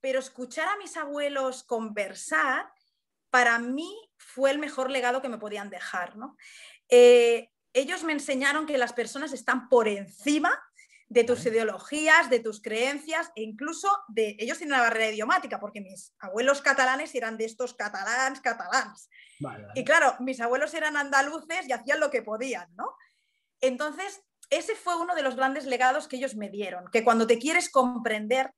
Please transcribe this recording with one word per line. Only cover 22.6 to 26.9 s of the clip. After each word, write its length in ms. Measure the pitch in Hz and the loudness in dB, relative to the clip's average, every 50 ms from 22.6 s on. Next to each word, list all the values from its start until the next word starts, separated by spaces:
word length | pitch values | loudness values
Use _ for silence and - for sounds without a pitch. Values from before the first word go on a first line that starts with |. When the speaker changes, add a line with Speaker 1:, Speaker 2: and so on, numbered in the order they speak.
| 175 _ 175 | -10 _ _
Speaker 1:
¿no? 200 | 185 294 480 - _ _ _ _ _ _ _ _ _ _ _ _ _ | -10 -10 -10 -10 _ _ _ _ _ _ _ _ _ _ _ _ _
Entonces, 600 | - 262 254 247 294 302 294 311 381 403 403 - _ _ _ _ - _ | 0 0 0 0 -6 -6 -6 -8 -10 -10 -10 -14 _ _ _ _ -4 _
ese 260 | 277 320 330 - 440 | -2 -2 0 -4 -8
fue 240 | - - 359 349 339 | -6 -4 -4 -2 -2
uno 160 | 339 359 359 | -2 -2 -2
de 60 | 320 | -2
los 140 | 285 262 240 | -2 -2 0
grandes 300 | 226 262 262 269 302 277 | 0 0 0 0 -4 -4
legados 420 | 269 247 240 254 254 262 302 294 - | -4 -2 2 2 2 2 2 -4 -6
que 100 | - 254 | -8 -6
ellos 180 | 262 269 214 | -6 -6 -6
me 140 | 214 208 196 | -8 -10 -10
dieron, 360 | 185 202 208 185 175 180 - - | -8 -8 -8 -8 -10 -12 -14 -2